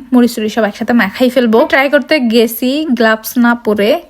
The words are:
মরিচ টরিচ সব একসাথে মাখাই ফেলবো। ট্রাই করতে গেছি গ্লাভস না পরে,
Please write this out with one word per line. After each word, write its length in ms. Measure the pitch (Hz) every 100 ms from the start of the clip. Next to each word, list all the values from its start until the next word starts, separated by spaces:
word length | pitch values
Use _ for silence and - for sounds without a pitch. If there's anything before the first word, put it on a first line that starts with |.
| -
মরিচ 220 | 247 240 233
টরিচ 180 | 214
সব 100 | 220
একসাথে 300 | 208 - 226
মাখাই 360 | 240 190 - 254
ফেলবো। 360 | 247 240 220 320
ট্রাই 240 | 285 269
করতে 300 | 285 - 311
গেছি 680 | 240 233 226 233 254 294 320
গ্লাভস 460 | 240 226 220 - 254
না 180 | 233 240
পরে, 460 | 226 208 208 339 -